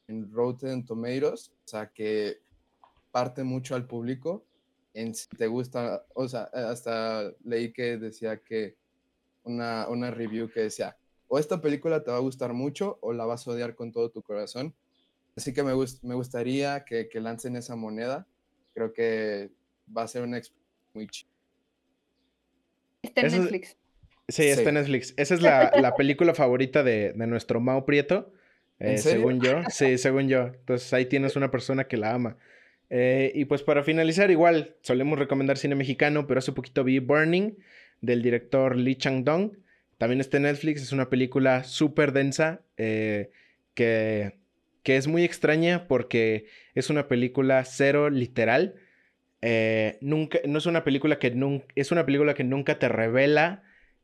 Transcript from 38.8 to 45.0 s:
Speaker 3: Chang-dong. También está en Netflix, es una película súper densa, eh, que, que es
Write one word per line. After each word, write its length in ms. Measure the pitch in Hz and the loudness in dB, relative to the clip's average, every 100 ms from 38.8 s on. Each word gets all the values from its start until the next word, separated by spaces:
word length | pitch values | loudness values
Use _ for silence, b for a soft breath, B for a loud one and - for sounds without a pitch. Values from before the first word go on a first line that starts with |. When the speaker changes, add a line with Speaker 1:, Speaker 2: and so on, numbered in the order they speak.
| 127 131 | 0 0
Speaker 3:
Chang-dong. 560 | 143 131 127 165 208 - b b b - | -2 0 0 0 -2 -6 b b b -4
También 220 | 117 127 | 0 0
está 160 | - 143 | 0 0
en 80 | |
Netflix, 380 | 143 139 156 147 | 0 0 -2 -4
es 100 | 127 | -4
una 180 | 135 127 | -2 0
película 540 | 127 127 135 131 127 | 0 2 2 2 2
súper 480 | 127 - 151 147 147 | 0 0 0 2 2
densa, 480 | 135 139 139 160 185 _ - | 2 0 2 0 -2 _ -6
eh, 540 | 110 110 107 104 101 b b b _ | -2 0 -2 -2 -6 b b b _
que, 640 | - 117 113 110 107 101 - _ _ _ _ | 0 2 2 0 -2 -4 -10 _ _ _ _
que 120 | - | 2
es 120 | 135 | 2